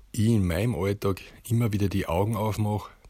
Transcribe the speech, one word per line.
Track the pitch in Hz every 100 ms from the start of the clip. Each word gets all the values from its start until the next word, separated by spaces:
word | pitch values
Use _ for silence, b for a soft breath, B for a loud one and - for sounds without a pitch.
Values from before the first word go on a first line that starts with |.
| -
ich | - 107
in | 113 90
meinem | 82 117
Alltag | 82 98 107 98 90 - - -
immer | 117 117
wieder | 98 101
die | 98 -
Augen | 82 110 107
aufmache, | 110 104 104 104 - -